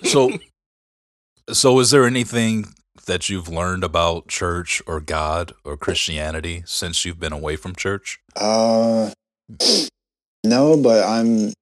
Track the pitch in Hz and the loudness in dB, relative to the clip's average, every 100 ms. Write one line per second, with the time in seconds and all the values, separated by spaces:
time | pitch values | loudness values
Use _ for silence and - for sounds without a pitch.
0 | - 143 127 208 - _ _ _ _ _ | 2 4 4 0 -14 _ _ _ _ _
1 | _ _ _ _ - 113 135 131 123 143 | _ _ _ _ -6 2 6 6 6 6
2 | 123 127 113 120 113 110 101 _ _ _ | 4 2 -2 -2 0 -2 -6 _ _ _
3 | - 92 - 98 85 82 90 92 90 85 | -6 -4 -4 -6 -6 -4 -4 -2 -2 0
4 | 85 85 - - 90 87 85 - - 80 | 0 -2 -6 -6 -4 -4 -4 -8 -6 -8
5 | 76 80 76 82 87 - - 73 - 85 | -4 -4 -2 -4 -6 -12 -14 -8 -4 -4
6 | - 76 76 80 82 87 85 - 90 82 | -4 -4 -6 -6 -8 -10 -8 -8 -6 -4
7 | 87 85 85 73 76 78 92 87 98 98 | -6 -8 -8 -6 -6 -8 -10 -8 -6 -6
8 | - - _ - 107 110 113 113 113 113 | -10 -18 _ -4 0 2 2 2 2 0
9 | 107 - _ _ - 113 - - 285 _ | -2 -8 _ _ -20 -4 0 0 -2 _
10 | _ _ _ _ 110 120 147 156 123 113 | _ _ _ _ 0 4 4 6 6 4
11 | 98 113 113 110 107 - | 4 2 2 2 0 -6